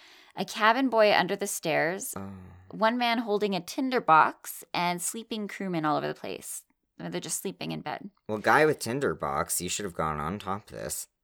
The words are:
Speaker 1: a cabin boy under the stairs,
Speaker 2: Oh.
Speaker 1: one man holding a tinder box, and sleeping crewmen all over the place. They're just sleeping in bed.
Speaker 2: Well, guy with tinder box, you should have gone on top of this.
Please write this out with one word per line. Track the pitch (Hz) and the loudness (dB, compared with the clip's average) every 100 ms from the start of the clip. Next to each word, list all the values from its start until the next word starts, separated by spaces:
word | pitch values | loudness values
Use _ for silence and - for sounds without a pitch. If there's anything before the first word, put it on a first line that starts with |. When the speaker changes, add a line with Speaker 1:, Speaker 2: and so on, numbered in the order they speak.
| - - - - | -20 -20 -14 -8
Speaker 1:
a | |
cabin | 196 220 214 233 262 | -8 2 4 6 4
boy | 226 214 | 4 6
under | - 180 196 | 6 2 0
the | 202 | -4
stairs, | - 165 147 156 190 - - | -4 -2 0 0 -2 -8 -10
Speaker 2:
Oh. | 98 95 92 - - | -12 -14 -18 -20 -14
Speaker 1:
one | 175 220 247 | 0 0 2
man | 240 233 | 0 0
holding | 226 208 208 | 0 0 0
a | 185 | -2
tinder | 175 - 262 247 | -4 -4 0 2
box, | - 156 - - - - - | 6 8 6 2 -12 -14 -6
and | - 175 175 | -2 0 0
sleeping | - 226 220 220 202 | -4 -6 -8 -6 -6
crewmen | - 196 170 | -6 -4 0
all | 151 143 | 0 0
over | 151 | -2
the | |
place. | 151 98 - - - - _ _ - | -6 -8 -10 -10 -14 -16 _ _ -12
They're | 170 175 | -8 -8
just | 165 - | -6 -6
sleeping | 196 - 160 | -6 -8 -8
in | 156 | -8
bed. | 151 - 202 _ - | -8 -8 -10 _ -8
Speaker 2:
Well, | 107 | -2
guy | 113 127 156 | 4 6 6
with | - | 2
tinder | 113 135 123 | -2 -2 -2
box, | 78 73 69 85 - | -2 -4 -2 -2 -4
you | 87 | -4
should | - | -6
have | 101 | -6
gone | 82 80 76 | -4 -4 -4
on | 76 104 | -4 -6
top | 101 101 - | -6 -8 -8
of | 53 | -10
this. | - - - _ | -8 -8 -10 _